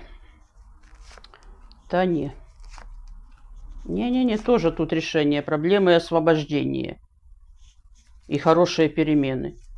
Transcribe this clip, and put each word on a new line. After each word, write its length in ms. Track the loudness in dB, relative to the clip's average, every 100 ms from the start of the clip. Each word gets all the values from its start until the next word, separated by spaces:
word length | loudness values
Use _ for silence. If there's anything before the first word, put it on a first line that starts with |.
| -10 -20 -20 -20 _ -20 -20 -20 -20 -20 -20 -20 -20 -20 -20 -20 -20 -20 -6
Та 180 | -2 0
ні. 260 | 0 -4 -10 -20 -20 -20 -20 -18 -18 -20 -20 -20 -20 -20 -20 -18 -14 -8
Не-не-не, 520 | -6 -2 0 0 0
тоже 340 | 2 2 2
тут 220 | 0 -2
рішення 480 | -2 -2 0 2 0
проблеми 520 | -2 -2 2 4 6
і 20 | 4
освобождення. 1000 | 4 0 4 2 2 -2 -2 -4 -6 -10 -20 _ -20 -20 -20 -20 -20 _ -20 -20 _ -20 -6
І 120 | 0
хороші 500 | 4 4 4 2 0
переміни. 640 | 2 2 2 2 -2 -6 -10 -18